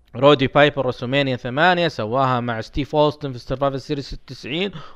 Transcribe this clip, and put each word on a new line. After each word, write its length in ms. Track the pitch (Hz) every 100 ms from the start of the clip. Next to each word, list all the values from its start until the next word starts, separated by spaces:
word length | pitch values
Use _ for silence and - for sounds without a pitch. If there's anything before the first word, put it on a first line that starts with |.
| _ 117
رودي 320 | 139 143 127
بايبر 380 | 147 147 139 127
رسومانيا 500 | - 123 139 139 123
ثمانية، 520 | 127 127 170 175 165
سواها 520 | - 107 123 135 127
مع 220 | 120 113
ستيف 340 | 113 - 135 156
أوستن 360 | 151 147 143
في 80 | 120
سرفايفر 380 | - 131 139 135
سيريس 300 | - 147 131
ستة 120 | -
وتسعين، 480 | - 127 - 151 196 160 -